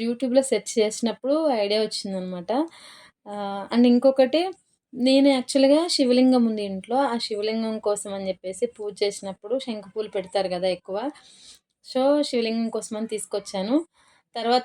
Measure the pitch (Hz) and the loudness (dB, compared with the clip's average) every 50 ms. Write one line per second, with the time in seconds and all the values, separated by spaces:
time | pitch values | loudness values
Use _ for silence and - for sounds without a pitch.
0 | 226 233 240 240 269 254 240 269 262 - 240 208 190 - - 233 214 214 214 - | 0 -4 -4 -2 -2 2 2 2 2 2 -2 -2 -2 -4 0 0 0 0 0 -2
1 | - 226 202 - - 254 285 311 320 302 262 220 202 202 208 214 220 214 - - | -4 -4 -4 -4 -2 0 0 2 2 0 0 0 0 0 0 0 0 -2 -4 -8
2 | - 202 190 190 185 185 185 180 170 - 220 262 320 330 - - - - - - | -8 -6 -8 -6 -6 -8 -8 -10 -6 -4 -2 -2 -2 -2 -6 -16 -20 -20 -20 -20
3 | - - _ _ _ 208 202 208 202 196 196 202 196 - 214 233 240 247 240 247 | -20 -20 _ _ _ -14 -10 -8 -8 -6 -6 -8 -8 -2 2 4 6 6 6 6
4 | 247 269 269 269 262 254 254 311 349 381 370 - _ _ _ _ _ _ - 254 | 6 4 6 6 2 4 4 0 0 0 -4 -10 _ _ _ _ _ _ -8 -2
5 | 247 254 262 269 277 277 277 254 247 - - 277 269 269 285 302 339 359 - - | 2 4 4 6 6 6 4 4 0 0 2 4 6 6 6 4 4 0 0 0
6 | 277 240 247 247 254 254 254 247 233 226 220 214 208 196 190 190 185 - 233 262 | 2 4 4 6 6 6 6 4 4 2 0 -2 -4 -6 -6 -8 -6 -2 0 0
7 | 285 254 233 233 226 - 220 208 208 214 220 226 226 220 220 214 - 208 208 202 | 0 0 0 -4 -4 -6 -6 -4 -4 -4 -2 -2 -4 -4 -6 -4 -2 -2 -2 -2
8 | - 208 196 196 196 190 185 - - 185 190 185 247 233 - - 214 208 196 - | -4 -8 -8 -6 -4 -6 -6 -6 -8 -10 -6 -4 -4 -4 -4 -8 -10 -10 -4 -2
9 | 208 202 196 - - 196 190 - - 208 233 269 - 254 220 214 202 202 - 220 | -2 -2 -2 -4 -10 -12 -12 -12 -8 -6 -6 -4 -4 -6 -8 -10 -10 -10 -8 -8
10 | 214 208 - 202 180 180 - 202 190 185 180 180 180 185 180 175 _ - 190 202 | -8 -6 -6 -6 -6 -2 -4 -2 -2 -2 -4 -2 -2 -2 -2 -4 _ -8 -6 -6
11 | 233 285 - - _ - - _ - - - - _ _ _ _ _ - - 254 | -6 -6 -8 -10 _ -20 -20 _ -20 -20 -20 -20 _ _ _ _ _ -6 -2 0
12 | 262 277 294 294 285 285 - 240 226 226 226 226 226 226 - 220 214 - 220 214 | 2 4 4 2 2 0 -2 -2 -2 0 -2 -2 -4 -4 -4 -6 -8 -6 -6 -6
13 | 220 220 220 208 - - - 202 202 - - 196 185 214 247 311 339 - _ _ | -6 -6 -6 -8 -8 -6 -8 -8 -8 -6 -6 -6 -2 0 0 0 0 -2 _ _
14 | _ _ _ _ _ _ _ 233 226 233 240 254 247 | _ _ _ _ _ _ _ -6 0 2 2 2 4